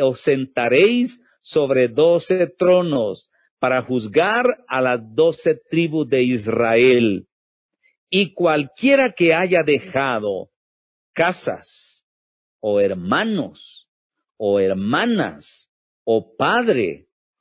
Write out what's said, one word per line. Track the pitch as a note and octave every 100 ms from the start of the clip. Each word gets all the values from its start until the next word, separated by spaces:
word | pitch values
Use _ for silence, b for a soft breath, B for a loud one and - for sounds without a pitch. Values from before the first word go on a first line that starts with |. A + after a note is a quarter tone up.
os | C3+ B2+
sentaréis | - C3+ C3 - A#2+ C3 G3+ A#3+ A#3+ - _ _
sobre | - D#3+ C#3 C3 B2
doce | A2+ E3 E3+ - F#3 F3
tronos | - F3+ F3+ F3 C#3 G#2+ F#2+ _ _ _ -
para | B2+ B2+
juzgar | A#2+ B2+ G#2+ G2 F#3 A#3 B3 - -
a | C3
las | B2+ B2 A2 A2+
doce | E3 D3+ - D#3 -
tribus | D#3+ E3 D#3+ C3
de | C3+
Israel. | B2+ B2 G#2+ A2+ A2+ A#2 B2+ B2 A2+ F#2 - _ _ _ _ _ _ _ -
Y | F#3 G3
cualquiera | - E3+ D3+ C#3 - B3+ C#4 B3+
que | - E3+ D#3+
haya | F#3 F3
dejado | D3+ C#3+ - C3 C3+ A#2 G#2 F#2 - _ _ _ _ _ _
casas, | - E3+ F3+ - F#2+ - - - _ _ _ _ _ _ _
o | G#2+ G2+
hermanos, | G2 F#2 F2 C#3+ A3 G3+ G2 - - - _ _ _ _ _ -
o | G#2 G2+
hermanas, | F#2+ F#2+ G2+ D3 A#3 G#3+ G#2+ D2 - - _ _ _ _ -
o | A2+ - -
padre, | C#3+ A3+ A#3 C#3 F#2 C#2+ _ _ _ _